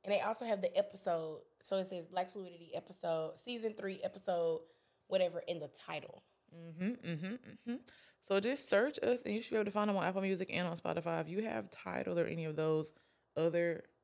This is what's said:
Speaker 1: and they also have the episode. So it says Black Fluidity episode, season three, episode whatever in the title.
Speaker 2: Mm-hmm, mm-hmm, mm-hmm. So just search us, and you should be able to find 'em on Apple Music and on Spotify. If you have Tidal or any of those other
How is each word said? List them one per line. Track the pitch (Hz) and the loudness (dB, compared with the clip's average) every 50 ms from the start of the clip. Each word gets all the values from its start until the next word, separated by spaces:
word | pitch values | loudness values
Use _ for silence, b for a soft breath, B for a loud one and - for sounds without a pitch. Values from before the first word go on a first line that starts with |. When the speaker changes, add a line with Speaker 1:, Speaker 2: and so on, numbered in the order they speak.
| - | 2
Speaker 1:
and | 196 202 | 2 2
they | 180 | 4
also | - 208 226 - 247 | 4 2 -2 -2 0
have | 226 214 202 | 0 0 2
the | 185 170 - | 2 2 2
episode. | 196 202 202 - 185 - 190 170 165 160 160 156 - - _ _ _ | 2 0 0 -4 -4 0 0 0 0 0 -4 -8 -10 -14 _ _ _
So | - - 196 | -4 0 0
it | 190 185 | 2 0
says | 185 190 175 165 | 0 -2 -4 -8
Black | 170 185 180 185 185 | -4 -2 -2 -2 -2
Fluidity | - 208 185 180 175 165 170 165 - | -4 -10 -10 -10 -12 -16 -14 -8 -8
episode, | 170 - - 180 - - 170 165 160 160 160 180 - | -8 -8 -8 -12 -4 0 0 2 2 0 -2 -6 -8
season | - 247 247 233 220 220 214 | -6 -6 -6 -2 -2 -2 -4
three, | - - 190 185 190 - | -2 -4 -4 -4 -2 -4
episode | 196 - 202 - - 180 170 170 165 160 160 B B B B B B B B B | -6 -6 -4 -2 0 2 2 4 2 2 0 B B B B B B B B B
whatever | _ 180 190 180 175 165 175 - | _ 4 4 4 4 2 -4 -4
in | - 175 165 | -2 -4 -4
the | 151 139 | -4 -10
title. | - - - - 160 151 - - - - _ _ _ _ _ _ - | -12 -14 -10 -8 -8 -8 -8 -10 -16 -18 _ _ _ _ _ _ -18
Speaker 2:
Mm-hmm, | 170 165 165 160 165 180 208 247 247 - - | -16 -14 -14 -6 -2 -2 -2 -2 -2 -4 -4
mm-hmm, | 170 147 170 190 226 | -4 -2 -4 -6 -8
mm-hmm. | 254 - - - - _ 233 240 294 - B B B B B B B | -8 -12 -16 -18 -12 _ -6 -6 -6 -6 B B B B B B B
So | - - 196 196 | -2 2 2 2
just | 196 233 277 285 - - | 4 2 2 2 4 6
search | - 196 233 294 - - | 6 6 6 4 0 0
us, | - 233 247 240 - | 2 2 2 2 0
and | - 208 | -2 -2
you | 220 | -2
should | 233 - | -2 0
be | 240 | 0
able | 220 208 | 0 0
to | 208 | 2
find | 196 208 208 208 | 2 2 4 4
'em | 202 | 4
on | 190 160 | 4 2
Apple | 175 185 196 | 2 2 2
Music | 196 190 190 170 185 - - | 2 2 2 0 0 -2 0
and | 170 180 | 0 0
on | 170 170 | 0 -2
Spotify. | 170 - 175 165 170 165 170 165 165 | -2 -2 0 0 0 0 0 0 0
If | 160 151 | -2 -2
you | 175 202 | -2 -2
have | 220 220 - 226 196 - | -2 0 -2 -4 -4 -6
Tidal | - - - 185 - - - - 170 170 | -14 -10 -8 -4 -2 -2 -2 0 2 2
or | 165 | 2
any | - - 165 160 | 0 0 -4 -4
of | 160 156 | -2 -2
those | 156 156 160 156 156 156 156 b b b b b b b b _ | 0 2 4 4 2 0 -2 b b b b b b b b _
other | 151 160 170 165 170 170 170 165 - - _ _ _ | 2 2 4 4 4 2 2 0 -2 -8 _ _ _